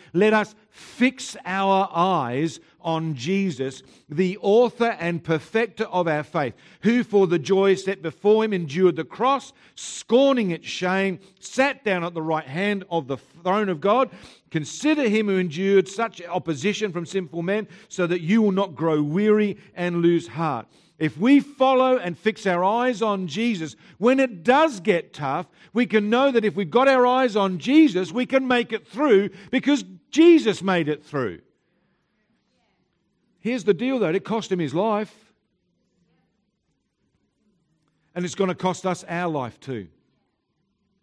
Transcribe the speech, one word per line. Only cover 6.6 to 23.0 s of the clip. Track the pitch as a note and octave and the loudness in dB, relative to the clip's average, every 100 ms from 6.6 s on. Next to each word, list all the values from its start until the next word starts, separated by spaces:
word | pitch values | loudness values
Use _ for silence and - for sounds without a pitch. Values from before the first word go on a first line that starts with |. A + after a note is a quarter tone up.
| - _ | -18 _
who | G3+ A#3+ | 0 0
for | - G3+ F#3 | 2 2 2
the | F3 | 0
joy | C3 F#3+ G3 | 0 2 4
set | F#3+ F#3+ F#3+ | 2 -2 -6
before | D#3+ - G3+ A3 | -8 -2 2 2
him | A3 | 2
endured | F#3+ D#3+ D#3 F#3 D3+ | -2 -4 2 2 2
the | |
cross, | D3+ - B3 C#4 - _ _ | -6 -2 0 0 -4 _ _
scorning | - - - - A#3+ C#4 B3+ G3 | -20 -16 -16 0 4 4 2 0
its | E3 - | -4 -8
shame, | - F3+ F#3+ G3 F3 - _ | -6 -2 0 -2 -4 -12 _
sat | - - C#4 C4+ | -8 -2 -2 -2
down | G#3 F#3 | -2 -2
at | E3+ | -4
the | E3+ | -6
right | D#3+ D#3 C#3 | -2 -4 -4
hand | D#3 G#3 G3+ F#3 | -4 -4 -4 -4
of | E3+ C3 | -6 -4
the | C3 | -8
throne | - D#3+ F3+ G3+ G3+ | -10 _ -2 0 -2
of | D#3 | -2
God. | G3 A#3 C4 - - - _ | 0 2 0 -6 -20 -20 _
Consider | D#3+ D3 - D4 D4+ A#3+ | -8 -8 -4 0 0 0
him | G#3+ G#3 | 0 0
who | F#3+ | -2
endured | F3+ D3+ G3 G3 F3 | -2 -2 2 2 2
such | - A3+ E3+ F3 | -4 -6 -8 -8
opposition | F3 E3 D3 F3+ G#3 G#3+ | -6 -4 -4 -4 -4 -6
from | E3+ E3+ | -6 -6
sinful | G3 F3 E3+ | -6 -6 -6
men, | E3+ G#3+ G#3 - - | -4 -4 -6 -14 -12
so | - F3 | -4 -2
that | F3+ | -2
you | D#3+ A3+ | 2 2
will | G#3 | 4
not | F#3+ G3 C3 | 2 -2 -2
grow | D#3+ D3+ | 0 0
weary | D3 E3+ G#3+ G#3+ G#3 G#3 - | 0 0 2 4 2 -4 -14
and | - F3 E3+ | -8 -4 0
lose | E3+ E3+ - | 2 2 0
heart." | C#3 E3 A#2+ - _ _ - | -6 -4 -4 -10 _ _ -6
If | D#3 C#3+ | -6 0
we | A3+ C#4+ | 4 4
follow | - - C4 C4 C4 B3+ | 2 0 2 4 2 0
and | F3+ D#3+ | -2 -4
fix | G#3+ - G3 | -4 -2 -2
our | F3 | 0
eyes | F#3 A3+ B3+ G#3 | 0 0 -2 -2